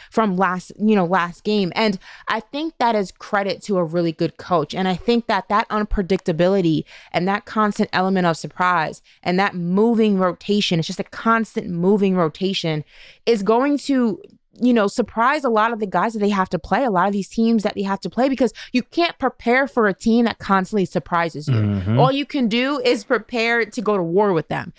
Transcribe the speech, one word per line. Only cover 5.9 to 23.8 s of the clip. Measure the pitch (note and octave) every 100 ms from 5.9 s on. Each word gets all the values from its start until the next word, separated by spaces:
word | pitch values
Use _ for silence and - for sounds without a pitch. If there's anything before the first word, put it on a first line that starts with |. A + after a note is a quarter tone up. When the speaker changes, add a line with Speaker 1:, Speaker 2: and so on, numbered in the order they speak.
| - F3+ F#3
Speaker 1:
unpredictability | - D#3+ F3 G3 E3+ D#3 - - -
and | E3+ F3
that | G3+ -
constant | A3+ G#3 G3+ G#3+
element | - F#3 F#3+ F3+
of | C3
surprise | D3+ - F3+ F3+ D#3 - _ _
and | - F3+
that | G3 F#3
moving | E3+ F#3 A3+ A3+ G#3+ G3
rotation, | F#3 - - G#3 - E3+
it's | D#3+
just | F#3+
a |
constant | G3+ - A3+ A3+ A3 - E3
moving | E3+ F3+ G#3 G3 F#3
rotation, | D#3+ - F#3+ F#3+ E3 D3+ - - - - -
is | A3+
going | G3 A3+ C#4 C#4+
to, | - C4+ A#3+ F#3+ - _ _ -
you | B3
know, | A#3 G3+
surprise | - G#3+ - A#3 D4+
a | C4+
lot | A3 A3
of | A#3
the | G#3+
guys | F3 G#3
that | A3+
they | G3+
have | G3+ F#3
to | F3
play, | - G3 C4+
a |
lot | F#3 F#3+
of |
these | G3+ F#3
teams | - A3+ A3+
that | G3+ -
they |
have | G3 G3
to | F3+
play, | - C4+
because | C4 A#3+ - -
you | B3+
can't | - - E4+ -
prepare | C4 - - B3 C4+
for | - G#3+
a |
team | F#3 - A3+ A#3
that | -
constantly | - G3 F#3 G#3+ F3+
surprises | F3+ - F3 E3+ C#3+ D3+
you. | A#2
Speaker 2:
Mm-hmm. | G#2+ G2+ F#2 A#2
Speaker 1:
All | B3
you | C#4 C#4+
can | D4 A#3+
do | A#3 C4 C#4+ A#3+
is | B3
prepare | - A#3 G#3+ B3 A3+ A#3 G#3+
to | -